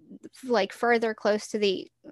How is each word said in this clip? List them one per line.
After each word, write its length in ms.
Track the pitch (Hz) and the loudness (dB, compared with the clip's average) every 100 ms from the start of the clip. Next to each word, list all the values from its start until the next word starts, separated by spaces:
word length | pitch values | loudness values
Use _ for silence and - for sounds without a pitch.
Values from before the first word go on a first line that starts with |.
| - - - - | -20 -20 -20 -12
like, 280 | 262 226 196 | -2 0 0
further 440 | - 240 233 226 220 | 0 2 2 0 -2
close 320 | 214 208 - | 0 0 0
to 100 | 214 | -2
the, 320 | 208 185 - _ - | 0 0 -6 _ -20